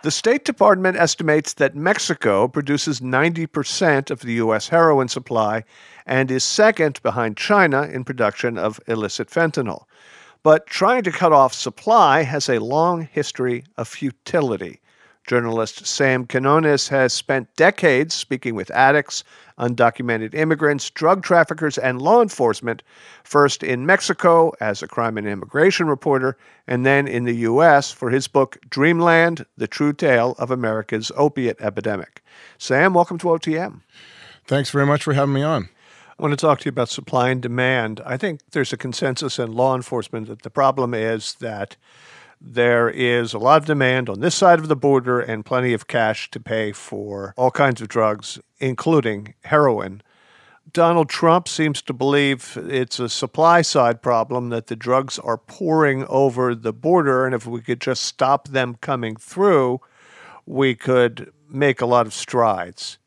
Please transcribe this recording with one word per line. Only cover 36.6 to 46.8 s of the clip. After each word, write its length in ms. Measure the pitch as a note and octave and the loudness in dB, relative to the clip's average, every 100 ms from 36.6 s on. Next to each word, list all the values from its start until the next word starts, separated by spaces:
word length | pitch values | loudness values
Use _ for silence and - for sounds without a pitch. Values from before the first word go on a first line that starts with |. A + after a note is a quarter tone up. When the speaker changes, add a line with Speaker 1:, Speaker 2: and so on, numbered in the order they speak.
Speaker 1:
to 40 | |
you 60 | - | -2
about 180 | B2 A#2+ | -4 -4
supply 400 | - C#3 C3 B2 | -6 -4 0 0
and 120 | B2+ | 0
demand. 600 | A#2+ A#2+ B2+ C3 A2+ G#2+ | -4 -2 0 0 -2 -8
I 120 | - B2+ | -10 -6
think 240 | G#3 D#3 _ | -6 -8 _
there's 220 | D#3 C3 | -4 -4
a 40 | - | -4
consensus 640 | C3 A#2+ C#3 B2 C#3+ - | -10 -6 -4 -4 -6 -6
in 140 | A#2 | -6
law 240 | A2+ C3 C3 | 0 0 0
enforcement 500 | A#2+ B2 G#2 A#2 G#2+ | -4 -8 -8 -10 -12
that 160 | A2 | -14
the 80 | - | -10
problem 420 | - C3+ C3+ B2 | 0 0 2 -2
is 420 | A#2 A2+ A2+ - | -2 -2 -4 -6
that 420 | - A#2+ G#2 G2+ - _ _ - - - _ | -12 -12 -10 -12 -14 _ _ -20 -20 -20 _
there 500 | - A#2+ A#2+ A#2+ A#2 | -10 0 4 4 2
is 420 | - B2 A#2+ A#2 | 0 0 0 -2
a 60 | A2+ | -2
lot 200 | A#2+ D#3 | 4 4
of 80 | D3+ | 4
demand 420 | D3 C3 B2+ A#2+ | 0 2 0 -4
on 100 | G2+ | -4
this 160 | D#3 | -4
side 240 | - F#3+ E3+ | 4 6 6
of 80 | D#3 | 4
the 80 | |
border 460 | C#3+ C#3+ C3+ B2 B2 | -2 2 2 2 -2
and 240 | B2 A2 | -2 -8
plenty 280 | G#2 B2+ B2+ | -4 -2 0
of 140 | A2+ - | -2 -2
cash 420 | A#2+ A2 G#2+ - | -2 0 -2 -8
to 80 | - | -14
pay 320 | - A2+ G#2+ | -6 -4 -4
for 600 | G#2 | -8